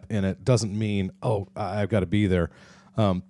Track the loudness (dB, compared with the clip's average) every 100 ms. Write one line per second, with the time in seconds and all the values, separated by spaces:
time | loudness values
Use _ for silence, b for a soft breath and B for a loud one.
0 | -2 -2 0 0 2 2 0 -2 0 0
1 | -2 -4 -4 -4 -4 -8 -4 -2 0 0
2 | 0 0 2 2 0 b b b b 0
3 | 0 0 2